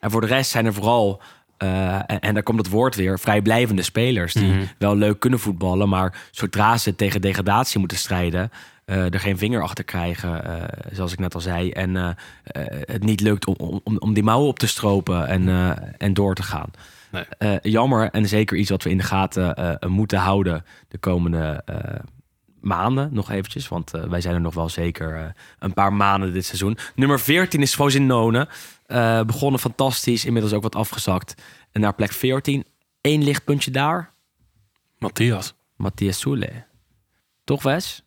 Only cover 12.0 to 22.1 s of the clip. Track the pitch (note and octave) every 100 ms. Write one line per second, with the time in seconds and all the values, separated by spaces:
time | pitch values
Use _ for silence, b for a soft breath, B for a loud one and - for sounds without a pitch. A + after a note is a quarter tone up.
12 | F2+ F2 B B - - D2 C#2+ C#2+ A2
13 | G#2 G#2+ G#2 G#2 - F#2 - F#2+ - G#2+
14 | G#2+ G#2 G#2+ A#2 D3 B2+ - - G#2+ G2
15 | F#2 F2+ C#2 F#2 F2+ F#2 F2+ - - -
16 | G2+ G2 G2+ F#2+ G2 - - - B B
17 | B - - - G#2 G2+ - A2 B2+ A#2+
18 | A2 - G#2 G#2+ A2 G2 G2+ F#2+ - F#2
19 | F#2+ F#2+ F#2+ - F2+ - F2 - F2+ F#2
20 | G#2+ G2 F#2 G2 F#2 D#2+ - B B G2
21 | - F2+ F2 E2 D#2 D2 - - - -
22 | -